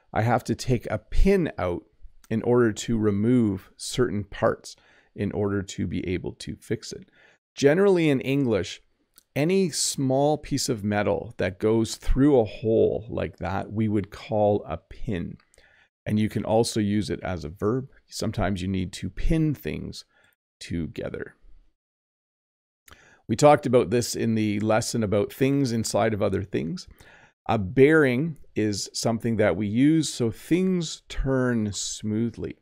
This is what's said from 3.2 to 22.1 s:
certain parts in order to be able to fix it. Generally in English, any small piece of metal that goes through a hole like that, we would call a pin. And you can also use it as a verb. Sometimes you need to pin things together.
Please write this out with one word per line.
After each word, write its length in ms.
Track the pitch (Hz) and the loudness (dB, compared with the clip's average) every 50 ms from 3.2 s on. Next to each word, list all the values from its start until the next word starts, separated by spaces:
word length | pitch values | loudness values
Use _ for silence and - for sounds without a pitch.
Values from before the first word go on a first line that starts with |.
| 107 120 127 123 113 104 98 95 - - _ | 2 2 4 4 4 2 0 -2 -8 -14 _
certain 480 | - - - - - 123 - 92 104 101 | -16 -12 -8 -2 -2 -2 0 0 -6 -6
parts 520 | - - - 117 - - - - - - _ _ _ _ _ _ _ - | -8 -6 -2 0 0 0 -2 -8 -20 -20 _ _ _ _ _ _ _ -8
in 160 | - 104 98 | -6 -6 -4
order 300 | - 90 104 101 101 101 95 | -2 -2 -2 -2 -2 -2 -4
to 240 | - - - 98 | -6 -6 -6 -4
be 200 | 90 90 92 - | -4 -4 -4 -4
able 260 | 85 92 85 - - - | -4 -4 -4 -4 -8 -10
to 220 | - - - - | -10 -12 -12 -12
fix 360 | - - - 117 117 - - | -12 -6 -6 -6 -6 -6 -14
it. 180 | - - - _ _ _ _ _ _ _ _ _ - | -16 -16 -18 _ _ _ _ _ _ _ _ _ -6
Generally 540 | - 135 139 156 185 202 202 185 175 160 151 | 2 4 4 6 6 4 4 4 4 4 2
in 120 | 139 123 | 2 0
English, 600 | - 127 139 143 139 120 107 90 85 - - - _ _ _ _ _ _ _ _ _ _ - | 0 -2 0 0 2 2 0 0 -2 -4 -10 -16 _ _ _ _ _ _ _ _ _ _ -4
any 340 | 135 147 170 190 196 190 156 | -2 0 2 2 2 2 0
small 680 | - - - - - - 139 131 131 135 143 147 151 | -2 -4 -4 -4 -2 -2 0 0 2 2 2 2 0
piece 320 | 143 - - 143 135 - - | -2 -4 -6 -4 -4 -2 -2
of 140 | 123 104 95 | -4 -2 -2
metal 500 | 104 101 104 104 101 85 - - 113 - | -2 0 0 0 0 0 -2 -4 -10 -6
that 220 | - 95 95 92 - | -4 -4 -4 -2 0
goes 360 | 107 107 113 113 113 110 - | 0 2 2 2 0 -2 -4
through 440 | - - - - 127 135 151 139 123 | -6 0 2 4 4 6 6 6 6
a 60 | 110 | 4
hole 600 | - - - - 110 113 107 98 - - - 113 - | 2 -2 -4 -2 2 4 4 4 2 2 -2 -6 -8
like 280 | - 90 90 87 - | -6 -6 -6 -6 -8
that, 340 | - 90 87 95 101 92 - | -8 -6 -6 -4 -6 -6 -6
we 160 | 101 110 110 | -4 -2 -2
would 240 | 107 104 104 92 - | 0 0 -2 -2 -4
call 520 | - - - - 110 107 104 104 104 101 - | -12 -16 -10 -4 0 2 2 2 2 0 -2
a 120 | - 80 | -6 -10
pin. 600 | - _ - - - - - 101 87 87 - - - _ _ _ _ _ _ _ _ _ _ _ _ - | -10 _ -16 -10 -8 -6 -4 -4 -4 -6 -8 -10 -16 _ _ _ _ _ _ _ _ _ _ _ _ -6
And 140 | - 107 107 | -2 0 0
you 100 | 107 101 | 0 0
can 160 | - 113 - | -2 -4 -2
also 340 | - 110 113 117 - - 113 | 0 2 2 2 2 0 -2
use 300 | 104 101 101 104 92 - | 0 0 0 -2 -2 -4
it 100 | - - | -6 -6
as 220 | - 78 92 82 69 | -6 -8 -8 -8 -8
a 60 | 76 | -10
verb. 400 | 87 - 101 107 123 131 131 - _ _ _ | -8 -4 -2 -2 -2 -2 -4 -8 _ _ _
Sometimes 540 | _ - - 90 113 - 120 95 95 101 87 | _ -10 -6 -6 -4 -2 -2 -2 -2 -2 -2
you 60 | 90 | -4
need 260 | 95 95 92 90 90 - | -4 -2 -2 -4 -6 -8
to 160 | - - 95 | -10 -10 -10
pin 440 | - - - - 165 160 156 156 135 | -8 -2 0 2 2 2 2 0 -2
things 520 | - - 76 76 78 - - - - - _ _ _ _ _ _ _ _ _ _ - | -4 -8 -8 -8 -8 -10 -12 -14 -16 -18 _ _ _ _ _ _ _ _ _ _ -18
together. 760 | - - 87 85 78 - - - - - - - - - - _ _ - - - _ _ _ _ _ _ _ _ _ _ | -12 -8 -6 -6 -6 -6 -8 -10 -10 -10 -10 -10 -12 -12 -14 _ _ -20 -20 -20 _ _ _ _ _ _ _ _ _ _